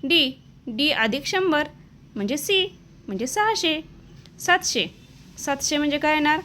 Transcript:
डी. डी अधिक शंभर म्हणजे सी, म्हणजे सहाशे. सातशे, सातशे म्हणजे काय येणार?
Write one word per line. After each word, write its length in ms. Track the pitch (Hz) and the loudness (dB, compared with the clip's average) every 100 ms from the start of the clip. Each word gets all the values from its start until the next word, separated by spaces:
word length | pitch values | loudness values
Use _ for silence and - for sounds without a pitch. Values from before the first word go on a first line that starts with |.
डी. 280 | 269 330 269 254 - - - | 2 2 2 -2 -18 -18 -12
डी 220 | 220 294 | 0 0
अधिक 360 | 285 226 262 277 | 2 0 0 -2
शंभर 380 | 381 381 302 294 - - - - - | 0 2 0 -2 -8 -20 -20 -16 -6
म्हणजे 220 | 202 294 | -4 -4
सी, 400 | - 392 370 - - - - | 0 0 0 -6 -20 -20 -10
म्हणजे 200 | 190 254 | -6 -4
सहाशे. 540 | 427 427 427 330 311 311 - - - - - | 0 0 2 0 -2 -6 -18 -20 -20 -20 -10
सातशे, 460 | - 359 - 240 165 - - - - - | 2 2 2 -2 -4 -8 -20 -20 -20 -12
सातशे 400 | - 277 - 294 | -4 -2 0 0
म्हणजे 200 | 294 285 | 0 0
काय 160 | 302 | 2
येणार? 260 | 311 302 403 | 2 2 0